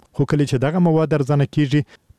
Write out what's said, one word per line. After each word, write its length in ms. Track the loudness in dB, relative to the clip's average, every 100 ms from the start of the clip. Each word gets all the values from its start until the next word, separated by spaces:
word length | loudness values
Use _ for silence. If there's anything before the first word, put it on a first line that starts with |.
| _ -4
خو 100 | -2
کله 140 | 0 0
چې 140 | 0 -2
دغه 140 | 0 2
مواد 280 | 2 0 0
ارزانه 300 | 0 0 0 -2
کیږي، 260 | 0 0 -4 -10 _